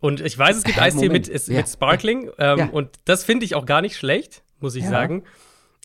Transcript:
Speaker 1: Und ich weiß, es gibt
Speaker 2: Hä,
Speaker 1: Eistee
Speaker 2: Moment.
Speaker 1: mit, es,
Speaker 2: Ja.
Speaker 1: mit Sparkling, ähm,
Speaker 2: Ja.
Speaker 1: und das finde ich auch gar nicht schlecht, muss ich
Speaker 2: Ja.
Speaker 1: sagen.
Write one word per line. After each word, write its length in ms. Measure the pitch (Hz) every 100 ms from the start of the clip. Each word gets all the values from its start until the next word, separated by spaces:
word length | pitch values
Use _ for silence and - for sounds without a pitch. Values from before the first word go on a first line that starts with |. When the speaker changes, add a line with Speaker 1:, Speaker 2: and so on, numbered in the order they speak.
Speaker 1:
Und 180 | 151 143
ich 160 | 156 110
weiß, 200 | 143 214
es 60 |
gibt 120 | 208 -
Speaker 2:
Hä, 60 |
Speaker 1:
Eistee 240 | 170 147 190
Speaker 2:
Moment. 220 | 165 -
Speaker 1:
mit, 60 |
es, 120 | 147 -
Speaker 2:
Ja. 100 | 127
Speaker 1:
mit 120 | -
Sparkling, 640 | - 135 180 214 247 240 -
ähm, 220 | 143 143
Speaker 2:
Ja. 80 | 156
Speaker 1:
und 180 | 151 135 - -
das 180 | 185
finde 220 | - 233 214
ich 80 |
auch 100 | 156
gar 160 | 127 147
nicht 160 | 202 -
schlecht, 460 | 135 185 - - _ _
muss 140 | 139
ich 100 | 123
Speaker 2:
Ja. 60 | 185
Speaker 1:
sagen. 320 | 120 127 175 - _ _ _ _ _